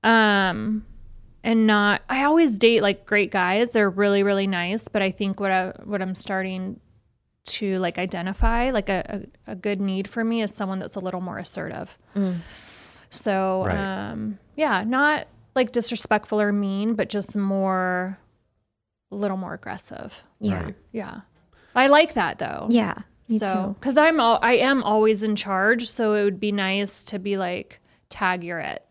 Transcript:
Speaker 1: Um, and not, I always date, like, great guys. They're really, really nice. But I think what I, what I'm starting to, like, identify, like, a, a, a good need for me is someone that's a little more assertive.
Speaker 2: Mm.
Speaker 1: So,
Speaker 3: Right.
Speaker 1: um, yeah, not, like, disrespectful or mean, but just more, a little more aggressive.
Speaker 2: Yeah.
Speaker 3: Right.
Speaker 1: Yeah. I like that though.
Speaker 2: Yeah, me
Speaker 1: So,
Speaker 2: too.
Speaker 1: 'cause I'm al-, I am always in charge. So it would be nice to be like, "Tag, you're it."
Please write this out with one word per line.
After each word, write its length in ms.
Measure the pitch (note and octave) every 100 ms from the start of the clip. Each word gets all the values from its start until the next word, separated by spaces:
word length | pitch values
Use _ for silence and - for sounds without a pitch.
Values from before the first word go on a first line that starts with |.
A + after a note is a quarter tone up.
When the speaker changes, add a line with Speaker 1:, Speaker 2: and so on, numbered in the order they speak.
Speaker 1:
Um, 800 | C4+ A3+ G#3+ G3+ F#3+ F3+ G#3+ G#3+ - - - - - -
and 220 | - A3+ A3
not, 360 | G#3 G#3 G3+ -
I 160 | C4
always 340 | C#4+ D#4+ E4 G#3
date, 240 | A#3 A3+
like, 240 | G3+ G3 -
great 240 | G#3 G3
guys. 420 | G3+ F3+ G3 A#3+
They're 160 | A#3+ G#3
really, 320 | F#3 G3+ G3+
really 240 | G3 G3 G3
nice. 400 | F#3 F3 G#3+ -
But 140 | G#3+
I 80 | G3
think 260 | F#3+ G3 F#3+
what 100 | G3
I, 200 | F#3+ F#3 -
what 180 | - G3+
I'm 120 | F#3
starting 680 | F#3 - F#3+ F#3+ F#3 F#3 A#3 _ _ _ _ _ _
to, 340 | - - G3+ F#3+
like, 180 | F3+ -
identify, 720 | F3+ F3 F3+ A3+ A3+ A#3 B3
like, 180 | B3 G3
a, 340 | F#3+ - G3+ - _ -
a, 60 |
a 20 |
good 260 | F#3 G#3 G3+
need 280 | G3 F#3+ G3
for 160 | -
me 180 | A3+ A#3
is 100 | G#3+
someone 240 | - G3 F#3+
that's 160 | - -
a 40 |
little 200 | F#3 F3+
more 180 | F3+ -
assertive. 580 | F3 - - - - - _ G3+
Speaker 2:
Mm. 200 | F#3+ F3+ E3 - - - - - _
Speaker 1:
So, 520 | - - F#3+ F#3+ F#3+ F#3+
Speaker 3:
Right. 100 | F#3+ G3 F#3+ G3+
Speaker 1:
um, 280 | A3 G#3+ G3 _ -
yeah, 280 | D4+ G3 G#3+
not, 400 | B3+ D4 D4+ - _ _
like, 180 | - B3
disrespectful 680 | A#3+ A3 A#3 - G#3+ G#3+ G#3+
or 120 | G#3
mean, 420 | G3+ G3+ G3 G#3+
but 140 | A3 F#3
just 280 | G#3 G3 G#3+
more, 840 | G3 G3 F#3+ F#3 F#3 F3+ F#3 F#3+ _ _ _ _ _ _ _ _ _
a 60 | G3+
little 200 | G3+ F#3+
more 180 | F#3+
aggressive. 680 | - - F#3 - - - - _ _
Speaker 2:
Yeah. 220 | G#3+ F#3
Speaker 3:
Right. 100 | E3 - _
Speaker 1:
Yeah. 280 | A3+ F#3+ - - _ _ _ _
I 120 | A#3+ C4+
like 280 | D4 D#4+
that 240 | - F3 -
though. 280 | - C#2+ -
Speaker 2:
Yeah, 240 | A#3 G#3 - - _ _
me 100 | A3
Speaker 1:
So, 140 | G#3
Speaker 2:
too. 240 | F#3+ G3 G3+
Speaker 1:
'cause 160 | C4+ C4+
I'm 220 | D4+ D#4+
al-, 200 | A#3 A#3
I 120 | A#3
am 280 | A#3+ C4 C4+
always 400 | A#3 G#3+ A3 G#3+
in 140 | A3 G#3
charge. 520 | G3+ F#3+ G3+ A#3+ A#3
So 260 | - A3
it 100 | G#3
would 160 | G3+ F#3+
be 100 | G#3
nice 520 | G3+ F#3+ G3 G3+ G3
to 140 | - G3+
be 180 | G3 G3
like, 440 | F3+ F3+ - - _ _ _
"Tag, 320 | - F#3+ F3+
you're 140 | E3+ E3+
it." 260 | C#3+ - _